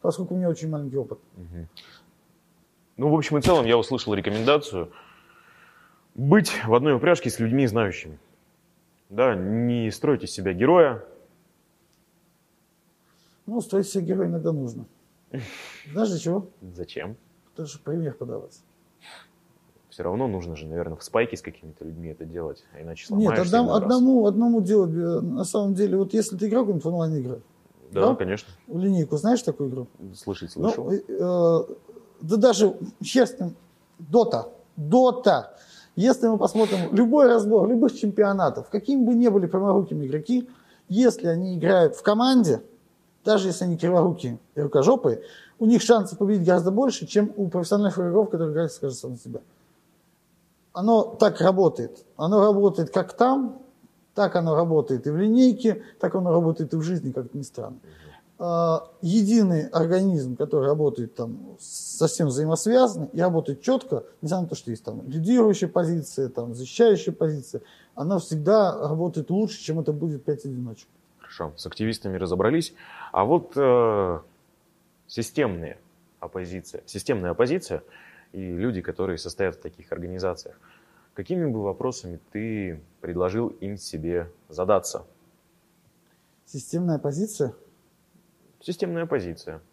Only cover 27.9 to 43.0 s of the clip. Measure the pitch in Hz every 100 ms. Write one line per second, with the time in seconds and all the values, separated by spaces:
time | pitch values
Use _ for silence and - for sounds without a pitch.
27.9 | 98 101 269 92 104 - - - 170 196
28.9 | 185 151 151 190 240 - 147 139 131 120
29.9 | _ 95 92 - 95 85 - 185 - 233
30.9 | 196 - 190 180 180 170 165 165 - _
31.9 | - _ _ 156 214 247 196 202 - 170
32.9 | - - 262 254 - 175 - _ _ _
33.9 | _ 156 160 165 120 117 - _ - 147
34.9 | 233 254 247 214 147 - - - - -
35.9 | - 226 262 233 220 196 220 214 196 175
36.9 | 202 233 294 262 233 208 214 196 240 240
37.9 | - 208 196 202 196 160 - - 208 202
38.9 | 277 240 233 240 196 175 190 202 196 165
39.9 | 156 135 147 147 247 247 - _ _ _
40.9 | 185 247 226 170 165 185 180 170 190 160
41.9 | - - 214 254 262 180 113 - _ _
42.9 | _